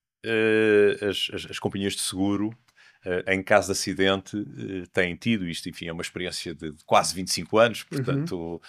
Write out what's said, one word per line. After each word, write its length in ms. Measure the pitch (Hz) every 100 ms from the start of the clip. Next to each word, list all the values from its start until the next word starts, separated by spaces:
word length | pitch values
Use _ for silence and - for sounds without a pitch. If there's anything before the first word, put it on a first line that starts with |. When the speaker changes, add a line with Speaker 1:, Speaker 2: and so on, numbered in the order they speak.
| _ _
Speaker 1:
eh, 720 | 110 110 110 110 110 104 101 101 104
as, 220 | 95 -
as, 160 | 101 92
as 100 | -
companhias 320 | 104 98 98
de 80 | -
seguro, 500 | - 92 98 101 104 117 _ _ _ _
eh, 300 | 95 90 95
em 60 | 95
caso 260 | 95 104 90
de 60 |
acidente, 640 | 95 - 92 95 98 - 104
eh, 460 | 127 123 110 95 90
têm 220 | - 90
tido, 320 | 82 117 110 87
isto, 220 | 80 90
enfim, 180 | 82 85
é 60 |
uma 100 | 85
experiência 500 | 82 - 87 - 87
de, 200 | 76 80
de 120 | 76
quase 300 | - 107 85
vinte 140 | 87 90
e 40 |
cinco 240 | - 82 107
anos, 260 | 117 104
Speaker 2:
Uhum. 160 | - 151
Speaker 1:
portanto, 640 | 123 139 160 90 82 85